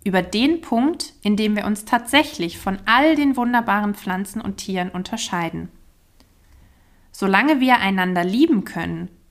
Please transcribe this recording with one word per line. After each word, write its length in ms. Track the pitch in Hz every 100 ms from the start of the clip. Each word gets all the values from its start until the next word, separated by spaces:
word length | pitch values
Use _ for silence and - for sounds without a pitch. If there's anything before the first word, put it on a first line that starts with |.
Über 180 | 202 185
den 380 | 175 208 269 330
Punkt, 520 | - 233 285 349 - -
in 160 | 208 208
dem 180 | 214 208
wir 100 | 202
uns 200 | 208 -
tatsächlich 720 | 233 233 277 294 - 170 -
von 220 | 196 190 -
all 300 | 240 311 311
den 220 | 285 247
wunderbaren 560 | 240 240 226 202 208 202
Pflanzen 460 | - 185 196 220
und 160 | 196 196
Tieren 320 | - 185 180
unterscheiden. 800 | 180 185 220 - 175 165 165 175 - - _ _ _ _ _ _ - _ _ _ _ _
Solange 480 | - 196 190 277 285
wir 180 | 262 240
einander 440 | 190 190 185 180
lieben 420 | 180 226 330 226 -
können, 440 | 175 175 165 180 _ _